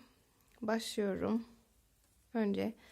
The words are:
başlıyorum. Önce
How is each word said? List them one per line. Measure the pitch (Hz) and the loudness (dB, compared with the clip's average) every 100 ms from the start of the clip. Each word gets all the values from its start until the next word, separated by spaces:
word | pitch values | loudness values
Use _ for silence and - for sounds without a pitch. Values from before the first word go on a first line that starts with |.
| - _ _ _ _ - | -10 _ _ _ _ -8
başlıyorum. | 220 226 220 - 202 180 185 226 233 - _ _ _ _ _ _ _ | -2 -2 -2 0 0 0 0 0 -2 -16 _ _ _ _ _ _ _
Önce | 233 208 196 202 226 - | 0 2 2 -2 -4 -18